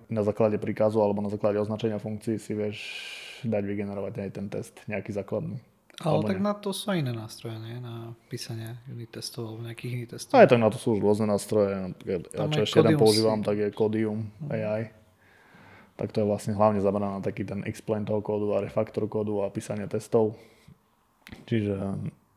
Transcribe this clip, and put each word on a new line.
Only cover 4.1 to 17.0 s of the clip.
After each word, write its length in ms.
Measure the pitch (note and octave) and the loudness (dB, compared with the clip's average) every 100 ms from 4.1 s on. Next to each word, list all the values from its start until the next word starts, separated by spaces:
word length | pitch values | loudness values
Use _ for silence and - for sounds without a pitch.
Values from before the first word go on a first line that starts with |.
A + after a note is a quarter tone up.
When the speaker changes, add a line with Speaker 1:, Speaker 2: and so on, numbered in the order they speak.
| A2+ | -6
Speaker 1:
aj 100 | G2 | -6
ten 160 | - G2+ | -6 -6
test, 300 | G#2 A2 - | -6 -8 -14
nejaký 240 | - F#2+ F#2 | -8 -6 -4
základný. 460 | G2+ F#2+ A2 E2 A#2+ - _ _ - | -6 -4 -4 -4 -10 -14 _ _ -6
Speaker 2:
Ale 140 | E3 | 0
Speaker 1:
Alebo 160 | D3+ G#3 | 0 2
Speaker 2:
tak 160 | F#3+ | 0
Speaker 1:
nie. 40 | G#3 | -2
Speaker 2:
na 40 | |
to 200 | G#3 G3+ | -2 -6
sú 160 | F#3+ G#3+ | -6 -2
aj 80 | F3+ | -2
iné 160 | C3 | -2
nástroje, 400 | A2+ A2 - A#2 A2 | -4 -8 -12 -10 -10
nie? 220 | A2+ A#2+ | -10 -12
Na 160 | B2 A#2 A2+ A#2 - | -10 -12 -12 -16 -12
písanie 560 | B2 - A2+ A2+ A#2 | -10 -8 -8 -8 -12
unit 300 | B2+ A#2+ A2+ | -12 -12 -12
testov 320 | A2 - - A2 | -10 -10 -8 -8
alebo 160 | A2 | -8
nejakých 280 | A#2 A#2 B2 | -10 -10 -6
iných 160 | B2 A#2 | -6 -8
testov. 240 | A#2 - | -12 4
Speaker 1:
Aj 160 | C4+ F3 | 8 10
tak 80 | A#2+ | 10
na 80 | A2 | 6
to 80 | |
sú 240 | - B2+ G#2 | 2 0 2
už 20 | |
rôzne 300 | G2+ G#2+ G#2+ | 4 4 2
nástroje. 400 | G2+ - G#2+ G2 | 0 2 2 2
Napríklad, 520 | G2 F#2 - - F#2 - | 0 -6 -8 -4 -4 -4
ja 120 | - | -4
Speaker 2:
Tam 100 | D3+ | -2
Speaker 1:
čo 80 | D3+ | 0
Speaker 2:
je 80 | G#2+ | 2
Speaker 1:
ešte 80 | |
jeden 120 | - - | 6 6
Speaker 2:
Codium 100 | D#3 | 8
Speaker 1:
používam, 400 | A2 G#2+ A2 A2 | 6 6 4 2
Speaker 2:
si- 80 | G#2 | 0
Speaker 1:
tak 100 | G#2 | 0
je 120 | G#2 | 0
Codium 480 | - G#2+ A2 A2 G#2+ G#2+ - | 0 0 2 0 -2 -6 -10
Speaker 2:
Mhm. 100 | D3+ | -6
Speaker 1:
A 40 | A2+ G#2+ | -4 -2
I. 100 | G#2+ A2+ - _ _ _ _ _ - - - - | -4 -6 -12 _ _ _ _ _ -20 -20 -20 -16
Tak 160 | - G#2+ | -8 -4
to 80 | - | 0
je 80 | G#2 | 0
vlastne 240 | G2+ - | 0 0
hlavne 320 | G#2 G#2+ G#2 | 4 4 4
zamerané 320 | G2 G#2 | 2 2